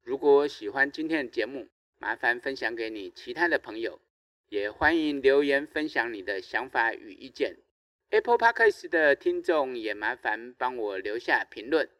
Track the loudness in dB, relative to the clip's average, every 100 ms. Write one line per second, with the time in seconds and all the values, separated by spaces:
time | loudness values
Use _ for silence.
0 | -6 0 6 6 6 -4 -6 0 0 0
1 | -2 -2 -2 -4 -4 -6 -14 _ _ _
2 | -8 -2 0 0 -4 -4 -6 -4 -6 -6
3 | -12 -14 -6 0 2 0 -2 -6 -6 -8
4 | _ _ _ _ _ -4 -4 0 2 2
5 | 0 2 4 4 4 0 -2 -6 -4 -2
6 | -4 -6 -6 -8 -4 -6 -2 0 0 -2
7 | -16 -20 -20 -6 -6 -6 _ _ _ _
8 | _ 0 2 4 4 6 2 2 -2 2
9 | 4 4 0 -2 0 0 0 -4 -6 -4
10 | -4 -4 -6 -6 -8 -6 -6 -4 -6 -6
11 | -6 -6 0 0 0 -12 0 0 0